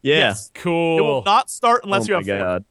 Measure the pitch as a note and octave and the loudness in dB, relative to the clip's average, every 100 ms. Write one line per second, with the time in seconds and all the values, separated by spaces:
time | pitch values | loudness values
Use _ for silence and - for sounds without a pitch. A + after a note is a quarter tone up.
0 | C3+ D#3 B2+ G2 - - F3 E3+ E3 D#3+ | 2 2 2 0 -10 -8 -4 0 0 2
1 | D3+ C3+ D3+ A3 - - A#3 A#3+ G3+ G3 | 2 0 2 0 0 -2 2 2 0 -2
2 | G#3+ G3 G2 G2 F#2 F2+ - | 0 -2 -2 -2 -2 -4 -6